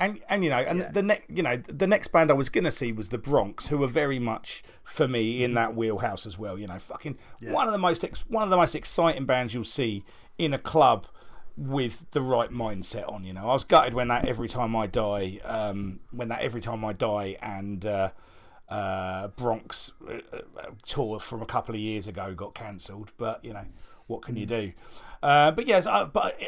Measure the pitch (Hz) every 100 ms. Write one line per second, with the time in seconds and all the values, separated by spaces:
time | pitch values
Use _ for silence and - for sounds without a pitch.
0 | 190 208 - 202 175 123 135 175 160 202
1 | 202 208 - 151 147 123 - 143 190 202
2 | - 170 156 139 135 - 175 - 123 110
3 | 95 120 - 139 101 - - 147 139 131
4 | 147 131 120 110 - - - - - -
5 | 143 123 110 123 123 120 113 113 113 101
6 | 117 98 107 92 104 95 101 90 - -
7 | 156 135 - - - 311 254 208 180 170
8 | - - - 214 214 185 165 151 - -
9 | 165 135 131 127 123 120 110 - 120 101
10 | - - - - 160 135 - 160 131 113
11 | - - - - - - 139 139 123 98
12 | - 147 131 123 117 117 113 98 92 113
13 | 98 95 92 92 107 135 - 160 127 120
14 | 123 120 120 117 117 120 117 113 107 120
15 | 107 101 95 101 - 113 107 101 98 95
16 | - 120 117 117 127 120 113 110 110 98
17 | 117 104 98 95 107 98 101 101 104 98
18 | 98 - - - - - - 104 98 95
19 | 92 92 98 - 120 113 - - - -
20 | - 117 - - - - - 104 - -
21 | 113 107 - 120 110 123 - 110 107 107
22 | 98 95 98 90 101 - 107 98 - 101
23 | 104 - 113 110 123 104 101 - - -
24 | - 117 - 117 104 117 101 - - -
25 | - - 143 143 147 156 240 196 180 202
26 | 147 190 196 -